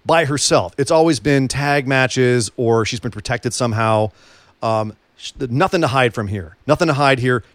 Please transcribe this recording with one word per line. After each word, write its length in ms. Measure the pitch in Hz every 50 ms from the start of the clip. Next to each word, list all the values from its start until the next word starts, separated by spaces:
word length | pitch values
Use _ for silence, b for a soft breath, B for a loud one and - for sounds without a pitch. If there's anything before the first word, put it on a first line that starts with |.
| -
by 200 | 117 160 165 160
herself. 480 | 135 147 135 - - 165 135 95 87 - -
It's 140 | 143 -
always 280 | 170 160 160 170 151 113
been 280 | - 147 143 139 135 123
tag 400 | - 135 143 143 143 147 131 131
matches 640 | 139 131 131 127 - 127 127 123 123 123 110 92 - -
or 280 | 123 113 117 113 107
she's 140 | - - 104
been 100 | - 120
protected 400 | - 107 - - 120 117 - 123
somehow. 600 | - - 127 117 107 113 113 110 110 107 107 104 b b b b b b b b b b
Um, 340 | - 113 110 110 107 107 - _ _ _ _ _
sh-, 140 | - - - -
nothing 420 | 139 123 117 139 185 190 - 175
to 60 | 160 135
hide 260 | 113 135 127 120 -
from 140 | 123 104 95
here. 280 | 107 98 82 80 - _ - 131
Nothing 200 | 151 - 180 160
to 60 | 143
hide 240 | 135 147 139 135 123
here. 260 | 120 127 127 117 b b b